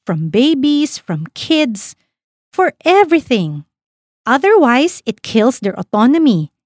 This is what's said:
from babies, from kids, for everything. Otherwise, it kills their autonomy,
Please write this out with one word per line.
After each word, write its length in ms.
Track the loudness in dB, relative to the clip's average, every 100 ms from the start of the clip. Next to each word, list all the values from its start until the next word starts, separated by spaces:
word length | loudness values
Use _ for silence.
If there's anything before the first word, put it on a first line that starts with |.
from 300 | -8 -6 -2
babies, 640 | 0 0 2 0 0 -2 -6
from 320 | -8 -8 -8 -14
kids, 580 | -4 -2 0 -4 -12 -18 _ _ _ _ _
for 220 | -2 -2 -2
everything. 840 | 0 2 4 0 0 -2 -2 -8 -14 _ _ _ _ _ -2
Otherwise, 800 | 0 4 4 4 2 0 -4 -10
it 160 | -10
kills 400 | -4 0 0 0
their 160 | -6 -8
autonomy, 720 | 0 2 4 4 2 2 -2 _